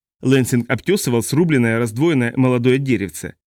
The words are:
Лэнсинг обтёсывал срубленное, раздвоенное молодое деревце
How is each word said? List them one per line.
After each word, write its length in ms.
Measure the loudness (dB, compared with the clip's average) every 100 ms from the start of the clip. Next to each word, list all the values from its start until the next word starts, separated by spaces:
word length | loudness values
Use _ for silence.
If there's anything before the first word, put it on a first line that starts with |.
| _ _
Лэнсинг 500 | 0 2 2 -2 -2
обтёсывал 540 | -4 -2 -2 0 -2
срубленное, 560 | 0 0 2 2 2 0
раздвоенное 540 | -2 -2 0 0 0 0
молодое 420 | 0 2 2 2
деревце 600 | 2 -2 -2 -8 -14 -16